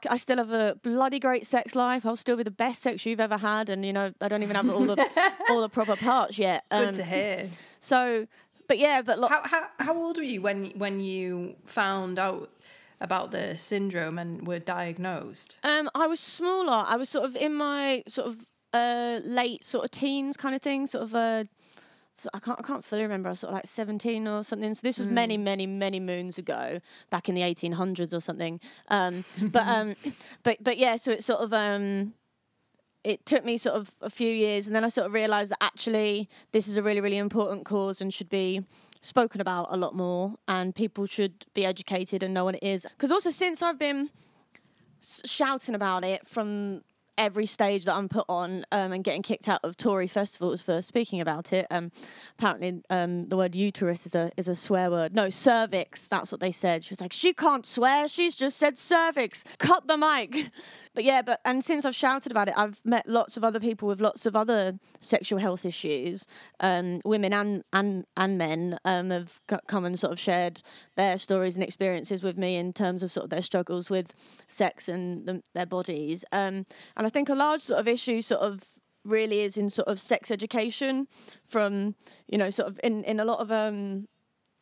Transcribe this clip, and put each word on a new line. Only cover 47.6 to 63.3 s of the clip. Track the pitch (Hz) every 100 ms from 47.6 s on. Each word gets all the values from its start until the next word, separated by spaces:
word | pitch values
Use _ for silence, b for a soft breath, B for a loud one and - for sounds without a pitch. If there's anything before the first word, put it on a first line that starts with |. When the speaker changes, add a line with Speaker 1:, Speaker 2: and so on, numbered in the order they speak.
| 202 202 180
Speaker 1:
that |
I'm | 175 196
put | 220 -
on, | 175 175 185 -
um, | 208 190
and | 185
getting | 185 151
kicked | - 220 -
out | 190
of | 160 180
Tory | 240 196 185
festivals | 208 202 - 175 156
for | - 170
speaking | 180 240 233 180
about | 165 151 -
it. | 185 -
Um, | 175 170 B B B B B
apparently, | 208 123 180 180 -
um, | 185 175 175
the | 175 190
word | 180
uterus | 175 202 - 180 170
is | -
a, | 175 165 -
is | 180
a |
swear | 175 - 190 180
word. | 175 160
No, | 202 196
cervix, | - 269 233 220 185 - - -
that's | 196 -
what | -
they | 185
said. | 170 185 165
She | -
was | 196
like, | 180
"She | - 359
can't | - 311 277
swear, | - - 247 285 294
she's | - 349 -
just | 269 -
said | 294 254
cervix. | - 339 330 294 220 - - B
Cut | - 359 269
the | 311
mic." | 311 285 196 269 269 B
<laughs> | B B B -
But |
yeah, | 240 262
but, | 240 233
and | - 254
since | 262 302
I've | 277
shouted | 247 269 269 269
about | 220 202
it, | -
I've | 214 202
met | 226 240 -
lots | 233 -